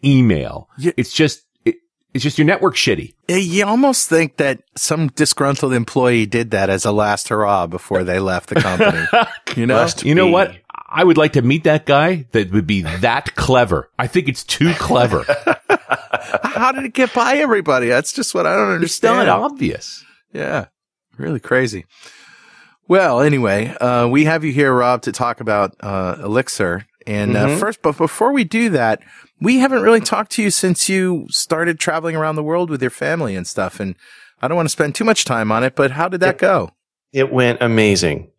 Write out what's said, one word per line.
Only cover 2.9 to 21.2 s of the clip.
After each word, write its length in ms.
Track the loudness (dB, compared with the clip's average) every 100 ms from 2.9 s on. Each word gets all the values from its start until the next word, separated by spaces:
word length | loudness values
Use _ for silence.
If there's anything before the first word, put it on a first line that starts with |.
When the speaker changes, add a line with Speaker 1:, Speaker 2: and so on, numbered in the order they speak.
| -2 -4 _ -4
Speaker 2:
Yeah, 80 | -2
you 300 | 0 -2 0
almost 420 | 2 2 2 0
think 280 | 0 0 -2
that 240 | -2 -2 _ -8
some 320 | -4 -2 -2
disgruntled 640 | 0 0 2 0 0 0
employee 500 | 0 0 0 2 2 0
did 260 | -2 -2
that 180 | 0 0
as 140 | 0 0
a 60 |
last 360 | 0 0 -2 -2
hurrah 380 | -2 2 0 -2
before 360 | -8 -4 -4
they 140 | -2 -2
left 280 | -2 -4 -2
the 40 | -2
company. 440 | -2 0 0 0 0
Speaker 1:
<laughs> 40 | 0 0 -6 -10 -4
Speaker 2:
You 100 | 2
know? 100 | 2
Speaker 3:
Must 280 | 2 -2
Speaker 1:
You 120 | 0 4
know 100 | 4
Speaker 3:
be. 60 |
Speaker 1:
what? 240 | 4 0 -4 _ -20 -8
I 160 | 2
would 120 | 4 6
like 180 | 4
to 80 | 2
meet 200 | 2 2
that 240 | 2 0 2
guy 400 | 2 2 -2 -2
that 180 | -2 0
would 160 | -2 0
be 160 | -2
that 540 | -2 -2 0 -2 -4 -6
clever. 520 | 2 2 2 0 -4 -8
I 80 | -2
think 180 | -2 -2
it's 160 | -6
too 320 | -8 0 0
clever. 500 | 0 0 2 2 0 -2
Speaker 2:
<laughs> 400 | -2 -2 -4 _ -2 0 -6 -4 -8 -4 -4
How 300 | -4 -2 -2
did 120 | -2
it 80 | -6
get 220 | -2 0
by 220 | 2 0 2
everybody? 500 | 2 0 2 0 2
That's 240 | 0 0
just 220 | -6 -4
what 120 | -2 0
I 100 | 0
don't 260 | 0 0
Speaker 1:
It's 180 | -2 0
not 180 | 2 2
Speaker 2:
understand. 80 | 2
Speaker 1:
obvious. 760 | 2 0 -4 -6 -6 -12 -18 _ _ _
Speaker 2:
Yeah. 320 | -10 -6 -6 -8 _ _ _ _
Really 200 | -12